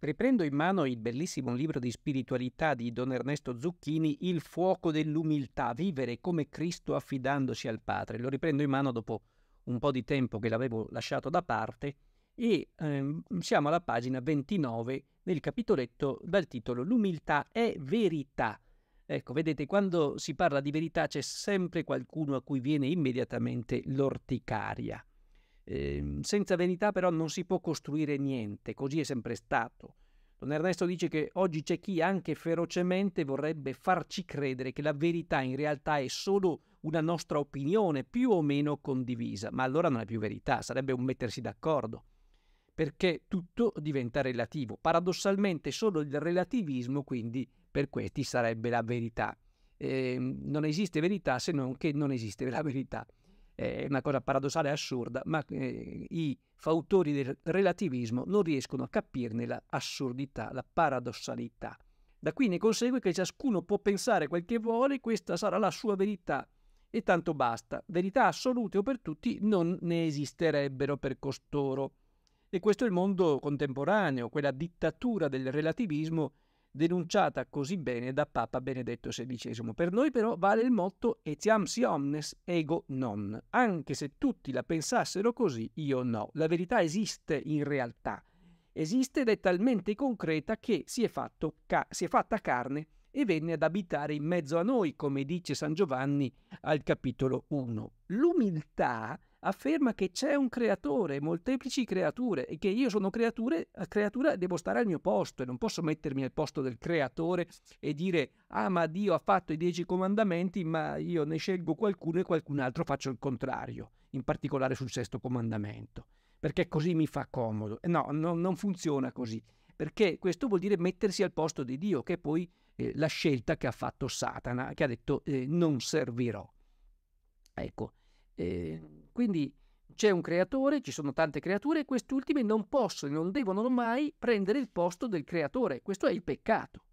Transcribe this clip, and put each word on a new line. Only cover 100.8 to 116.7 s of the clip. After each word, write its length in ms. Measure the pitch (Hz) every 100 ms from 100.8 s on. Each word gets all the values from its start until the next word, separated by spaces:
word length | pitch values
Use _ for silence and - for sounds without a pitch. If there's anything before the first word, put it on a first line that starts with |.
| 285 277 180 139
molteplici 640 | 147 170 - 262 254 -
creature, 640 | 240 185 170 - 247 165 127
e 100 | 156
che 120 | 202
io 200 | 208 269
sono 200 | 202 190
creature, 600 | 233 233 226 226 330 - - 190
creatura 420 | 214 208 240 226
e 60 | 190
devo 180 | 180 175
stare 240 | 180 214
al 60 | 233
mio 140 | 160
posto 440 | 180 208 160 -
e 20 | 127
non 120 | 123
posso 260 | 220 -
mettermi 400 | 165 156 160 135
al 80 | 131
posto 300 | - 151 -
del 160 | 131 117
creatore 680 | - 170 131 - 165 180 170 - _ -
e 140 | 135
dire: 380 | 151 185 170 135 _ _
"Ah, 220 | - 214
ma 180 | 175 165
Dio 260 | 160 202
ha 60 | 160
fatto 320 | - 196 -
i 60 | 156
dieci 280 | 175 170 170
comandamenti, 800 | 180 185 208 214 170 185 185
ma 320 | 160 160 151 147
io 300 | 160 170 147
ne 100 | 160
scelgo 400 | - 185 165 160
qualcuno 460 | 214 196 156 170
e 20 |
qualcun 360 | 190 165 - 139
altro 260 | 131 127 170
faccio 240 | 139 -
il 100 | 120
contrario, 720 | 143 123 127 123 123 117 110 _ _
in 120 | 135
particolare 520 | 127 151 143 139 131 131
sul 140 | 131
sesto 300 | - 117 123
comandamento, 880 | 127 123 113 110 101 110 110 - - _ _ _
perché 300 | 156 143
così 260 | 175